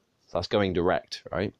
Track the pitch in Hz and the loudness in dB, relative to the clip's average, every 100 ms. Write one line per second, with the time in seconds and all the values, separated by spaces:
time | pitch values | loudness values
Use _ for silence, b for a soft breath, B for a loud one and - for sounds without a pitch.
0 | _ _ _ 87 95 107 98 87 87 82 | _ _ _ -6 0 2 2 2 2 2
1 | - - - 82 101 | -2 -14 -8 -4 -4